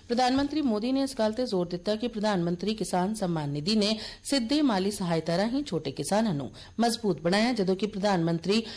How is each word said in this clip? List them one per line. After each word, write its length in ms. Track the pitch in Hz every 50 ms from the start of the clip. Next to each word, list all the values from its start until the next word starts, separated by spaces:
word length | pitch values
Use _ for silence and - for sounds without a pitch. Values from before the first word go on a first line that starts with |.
| - -
ਪ੍ਰਧਾਨ 260 | 240 233 254 247 262
ਮੰਤਰੀ 260 | 269 285 285 294 311
ਮੋਦੀ 300 | 294 247 208 208 214 254
ਨੇ 100 | 262 269
ਇਸ 160 | 269 262 - -
ਗੱਲ 140 | 220 214 214
ਤੇ 120 | 233 254
ਜ਼ੋਰ 220 | 202 196 180 175
ਦਿੱਤਾ 280 | 175 180 175 - 208 214
ਕਿ 120 | 220 240
ਪ੍ਰਧਾਨ 360 | 240 226 214 208 214 208 180 170
ਮੰਤਰੀ 320 | 170 180 175 190 208 220
ਕਿਸਾਨ 380 | - 220 - - 180 180 196 220
ਸਨਮਾਨ 360 | 214 196 175 170 160 147 143
ਨਿਧੀ 260 | 143 147 147 190 220
ਨੇ 220 | 220 202 208 220 214 - - - - -
ਸਿੱਧੇ 380 | - 285 277 233 226 285 302
ਮਾਲੀ 300 | 302 262 208 185 190 214
ਸਹਾਇਤਾ 460 | 214 - 196 170 170 165 160 170 165
ਰਾਹੀਂ 260 | 180 202 233 254 277 294
ਛੋਟੇ 280 | - 180 156 - 139
ਕਿਸਾਨਾਂ 420 | 135 - 143 - 190 214 233 220 -
ਨੂੰ 180 | 143 131 110 - - - - - -
ਮਜ਼ਬੂਤ 420 | 226 240 226 - - 202 170 143
ਬਣਾਇਆ, 320 | 160 175 190 208 226 247 254
ਜਦੋਂ 220 | 214 185 180 190
ਕਿ 100 | 185 220
ਪ੍ਰਧਾਨ 380 | 202 - 190 190 208 196 175 165
ਮੰਤਰੀ 400 | 165 170 165 - 175 208 226 220 - -